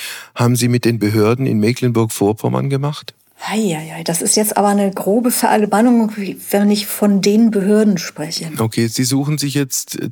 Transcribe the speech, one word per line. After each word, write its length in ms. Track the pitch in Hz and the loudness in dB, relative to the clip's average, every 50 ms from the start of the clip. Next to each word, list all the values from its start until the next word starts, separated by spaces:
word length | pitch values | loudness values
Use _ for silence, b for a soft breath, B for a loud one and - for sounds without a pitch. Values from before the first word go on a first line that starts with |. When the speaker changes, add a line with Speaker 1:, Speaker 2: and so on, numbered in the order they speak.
| B B B B B B B | B B B B B B B
Speaker 1:
haben 220 | - 120 120 123 | 0 2 2 2
Sie 100 | 120 120 | 2 2
mit 180 | 120 123 120 - | 2 2 2 2
den 140 | 113 117 107 | 0 0 0
Behörden 480 | 101 104 107 110 104 113 123 127 131 | 0 0 2 2 2 2 2 0 0
in 140 | 120 113 107 | 0 0 2
Mecklenburg-Vorpommern 1080 | 104 113 127 - 127 123 117 117 113 110 - - 101 101 107 - - 120 127 127 135 139 | 2 2 0 0 0 0 2 0 0 0 0 0 0 0 0 0 -2 -2 -2 -2 -2 -2
gemacht? 440 | 139 135 143 147 151 - - - - _ _ _ _ - - - | -2 -2 -2 -4 -6 -8 -12 -18 -20 _ _ _ _ -14 -10 -6
Speaker 2:
Ei, 260 | 190 220 226 185 156 | -2 -2 -2 -2 -2
ei, 200 | 156 160 160 160 | -4 -8 -12 -12
ei, 60 | 165 165 | -8 -6
das 160 | - 165 - | -4 -4 -2
ist 160 | - 202 - | -2 0 0
jetzt 220 | 214 214 208 - - | 0 0 0 0 2
aber 100 | 202 202 | 2 2
eine 220 | 202 202 202 196 | 2 2 0 0
grobe 400 | 190 - - 190 208 247 233 247 | -2 -2 -2 0 0 2 2 0
Verallgemeinerung, 800 | 240 - - - - 220 208 208 196 208 233 254 240 233 220 214 214 208 196 180 - - - - | 0 0 0 2 2 2 2 2 2 4 4 4 4 4 2 0 -2 -6 -8 -8 -8 -10 -6 -2
wenn 200 | 196 202 208 208 | 0 2 2 2
ich 160 | 208 208 - | 2 0 -2
von 360 | - - - 208 208 202 190 | -6 -4 0 2 2 2 4
den 280 | 196 202 208 220 233 220 | 2 4 4 4 4 4
Behörden 460 | 208 202 185 202 208 214 214 214 185 | 4 2 2 2 4 4 4 4 2
spreche. 540 | 165 - - - - 151 165 165 - 170 160 147 120 | 0 -2 -8 -10 -10 -10 -8 -8 -8 -10 -6 -4 -2
Speaker 1:
Okay, 280 | 110 113 - 117 117 113 | -2 -2 0 0 -2 0
Sie 160 | - - 127 | 0 -2 -2
suchen 340 | 120 135 135 143 147 156 143 | 0 0 0 0 -2 -2 -2
sich 160 | 143 143 131 | -2 -2 -2
jetzt 420 | 143 143 135 - - - - - - - - | -2 -2 -2 -4 -8 -8 -8 -8 -8 -8 -6